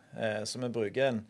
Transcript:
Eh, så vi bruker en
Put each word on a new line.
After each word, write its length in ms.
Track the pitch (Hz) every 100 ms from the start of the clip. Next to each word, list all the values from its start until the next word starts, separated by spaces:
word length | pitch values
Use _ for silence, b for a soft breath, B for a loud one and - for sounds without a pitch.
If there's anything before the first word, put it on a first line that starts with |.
| - 117
Eh, 260 | 113 107
så 160 | 107 127
vi 80 | 123
bruker 400 | 117 104 104 135
en 180 | 117